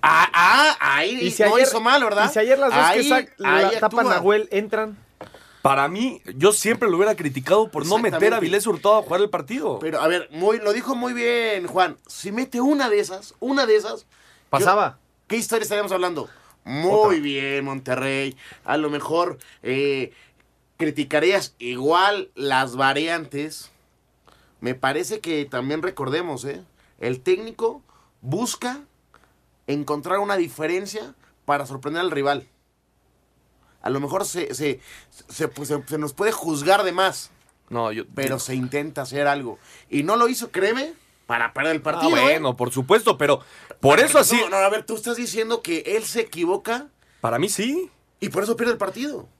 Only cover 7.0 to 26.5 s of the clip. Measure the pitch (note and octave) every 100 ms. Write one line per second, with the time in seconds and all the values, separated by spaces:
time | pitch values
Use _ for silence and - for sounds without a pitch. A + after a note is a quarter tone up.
7 | G3+ G3 D#3 C3+ C3 G3 A3 D#3 D3+ G#3
8 | A#3 E3+ G#3 A3+ E3+ G3 G#3+ F3 G3 G#3+
9 | - F3 G#3 F3+ C#3 B3 C#4+ A#2 D3 D#3
10 | D3+ F3 - D3+ F#3+ A3+ G#3 G#3+ A#3+ B3+
11 | B3 A#3+ A#3 A#3+ A3+ G3+ F3 F#3 F3+ -
12 | _ - F#3+ G#3+ C4 A#3+ C4 D4 B3+ G#3
13 | G3 F#3+ - _ A#3+ C4+ B3+ G#3+ G#3 A3+
14 | - _ _ _ _ C#3 E3+ G3+ E3+ -
15 | _ _ _ A3+ G#3+ A#3 G#3 G#3 G3+ F#3
16 | F3+ D#3+ A2 - _ _ - C#3 E3+ G#3
17 | G#3+ F3 D3 C#3 C#3 C#3 C#3 C3+ C3 B2+
18 | C3+ C3+ C3+ C3 - - - C#3+ D3+ D3
19 | C#3+ D#3+ F3 C#3 - - A2+ C3 C#3+ C#3
20 | B2+ _ _ _ _ _ _ _ D#3 D3
21 | C3+ D3+ E3 G3 - _ A#2+ B2 C3+ E3+
22 | F#3+ G3+ F#3 - C#3 C3 C3+ B2 C3+ C3+
23 | D#3+ E3+ D3 C#3+ D3+ D3+ - _ _ _
24 | _ _ _ _ _ _ A#2+ B2+ C3 C#3+
25 | F3+ G#3+ E3 D#3 C#3 B2+ C3 D3+ F3 F3
26 | C3 D3+ F3 C3+ C3+